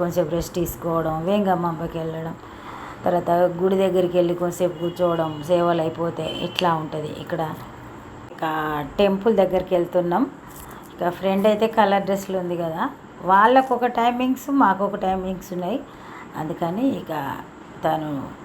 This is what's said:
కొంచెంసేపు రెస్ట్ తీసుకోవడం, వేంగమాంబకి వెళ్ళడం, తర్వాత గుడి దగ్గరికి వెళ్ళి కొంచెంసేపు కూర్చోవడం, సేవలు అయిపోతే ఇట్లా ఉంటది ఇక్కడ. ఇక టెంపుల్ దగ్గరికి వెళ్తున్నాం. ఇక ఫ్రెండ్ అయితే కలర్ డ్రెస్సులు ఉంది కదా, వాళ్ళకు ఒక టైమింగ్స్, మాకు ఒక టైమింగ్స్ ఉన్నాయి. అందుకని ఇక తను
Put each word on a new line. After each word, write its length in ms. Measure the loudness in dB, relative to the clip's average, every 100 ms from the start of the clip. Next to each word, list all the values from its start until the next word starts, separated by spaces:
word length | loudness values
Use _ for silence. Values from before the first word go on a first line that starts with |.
కొంచెంసేపు 320 | 0 0 0 -2
రెస్ట్ 160 | -2 -2
తీసుకోవడం, 540 | -4 -4 -2 0 0 -2 0
వేంగమాంబకి 720 | 2 2 2 0 -4 -6 -6
వెళ్ళడం, 340 | -6 -6 -8 -10 -16 -16 -16 -14 -14 -4
తర్వాత 260 | 0 0 2 4 4 4
గుడి 160 | 2 4
దగ్గరికి 340 | 4 4 4 4
వెళ్ళి 160 | 2 0
కొంచెంసేపు 340 | -2 0 -2 0
కూర్చోవడం, 500 | -4 0 2 2 0 -4 2
సేవలు 300 | 4 4 2
అయిపోతే 400 | 0 0 -4 -2 -6 -4 -4
ఇట్లా 240 | 0 2 2
ఉంటది 300 | -2 -6 -8 -10
ఇక్కడ. 200 | -6 -4 -4 -6 -12 -16 -16 -16 -16 -16 -16
ఇక 100 | -6 -4 -2 -2 -4 -4 2
టెంపుల్ 360 | 4 4 4 4
దగ్గరికి 300 | 4 2 2 0
వెళ్తున్నాం. 480 | 2 0 2 0 0 -4 -18 -18 -16 -18 -18
ఇక 140 | -4 -4 0
ఫ్రెండ్ 280 | 0 4 4
అయితే 160 | 4 2 4
కలర్ 280 | 4 4 2
డ్రెస్సులు 280 | -2 -2 -4
ఉంది 140 | -2 -2
కదా, 200 | -2 -2 -4 -6 -18 -6 4
వాళ్ళకు 400 | 6 8 6 4 0
ఒక 120 | 0 2
టైమింగ్స్, 500 | 0 2 0 -2 0 4
మాకు 200 | 4 4 0
ఒక 100 | 0
టైమింగ్స్ 440 | -2 0 -2 -6 -6
ఉన్నాయి. 240 | -6 -4 -4 -6 -16 -18 -16 -12 -8
అందుకని 440 | -6 -4 -2 0 0 -2
ఇక 120 | -6 -6 -6 -8 -12 -18 -18 -4
తను 260 | 0 0 -2 -6 -8 -12